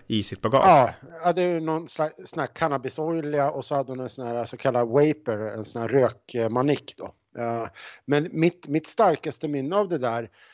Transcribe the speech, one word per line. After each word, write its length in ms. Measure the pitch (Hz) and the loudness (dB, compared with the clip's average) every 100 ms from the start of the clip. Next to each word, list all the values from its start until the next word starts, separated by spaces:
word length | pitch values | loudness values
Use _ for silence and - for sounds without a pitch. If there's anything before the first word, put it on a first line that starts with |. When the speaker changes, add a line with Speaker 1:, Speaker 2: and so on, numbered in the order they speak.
| - | -2
Speaker 1:
i 160 | 110 | -4
sitt 180 | 101 101 | -2 -4
bagage. 220 | 110 135 185 | 0 4 8
Speaker 2:
Ja, 280 | 156 123 - - 165 | 8 6 0 -18 -2
ja, 100 | 175 | 0
det 80 | 175 | 2
är 80 | 180 | 0
ju 100 | 170 | -2
någon 280 | 160 160 156 | -2 -4 -6
slags 280 | - 156 - 180 | -6 -6 -6 -12
sån 140 | 160 | -8
här 80 | 135 | -8
cannabisolja 1040 | - 165 139 123 - 156 165 147 147 143 | -2 -2 -2 -4 -6 -4 -4 -2 0 0
och 140 | 143 123 | -2 -4
så 100 | 143 | -4
hade 160 | 131 | -4
hon 80 | 131 | -8
en 100 | 127 | -10
sån 180 | - 120 | -10 -6
här 180 | 117 123 | -6 -6
så 120 | 123 | -4
kallad 300 | 135 120 117 | 0 0 2
vapor, 600 | 131 151 151 - 107 107 | 4 4 2 -4 -6 -6
en 180 | 110 107 | -8 -10
sån 160 | 120 | -6
här 80 | 113 | 0
rökmanik 1040 | 135 120 - - 120 113 120 139 139 - - | 4 2 0 -8 -4 -2 0 2 0 -4 -14
då. 160 | 90 - _ - | -16 -16 _ -8
Ja, 340 | 117 117 113 - - - - | -6 -6 -8 -12 -20 -16 0
men 240 | 147 165 | 0 0
mitt, 360 | 160 170 - - | 0 0 0 -4
mitt 200 | 151 - | -4 -4
starkaste 600 | - 208 151 156 - 156 | 2 4 2 -4 -8 -6
minne 280 | 143 135 196 | -4 -2 -2
av 140 | 196 | 0
det 80 | 165 | -2
där, 320 | 123 117 113 _ _ | -2 -4 -6 _ _